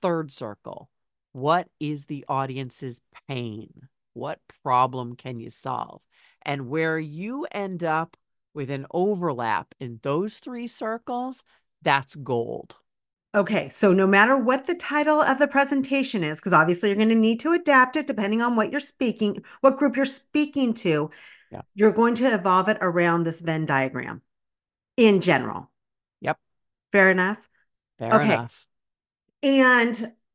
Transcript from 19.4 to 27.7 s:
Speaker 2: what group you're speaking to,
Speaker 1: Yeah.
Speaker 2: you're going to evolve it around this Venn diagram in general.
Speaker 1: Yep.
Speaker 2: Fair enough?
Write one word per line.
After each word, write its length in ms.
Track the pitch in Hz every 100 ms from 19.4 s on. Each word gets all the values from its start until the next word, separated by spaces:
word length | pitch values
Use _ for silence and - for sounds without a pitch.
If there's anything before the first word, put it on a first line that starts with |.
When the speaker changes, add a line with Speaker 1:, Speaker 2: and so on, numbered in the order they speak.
| - -
Speaker 2:
what 160 | 269 269
group 180 | 285
you're 120 | 240 269
speaking 640 | - _ 294 294 285 254
to, 380 | 226 180 151 156 - - - _
Speaker 1:
Yeah. 120 | - -
Speaker 2:
you're 180 | 196 214
going 220 | 214 233
to 180 | 233 254
evolve 360 | 214 190 185 185
it 80 | 214
around 440 | 185 170 170 170
this 180 | 165 160
Venn 240 | 165 160 151
diagram 560 | 135 131 127 - - - _ _ _ _ _ _ -
in 240 | 226 190
general. 500 | 165 139 113 - - _ _ _ _ _
Speaker 1:
Yep. 180 | 131 - _ _ _ _ _
Speaker 2:
Fair 180 | 202 190
enough? 400 | 185 185 220 _ _ _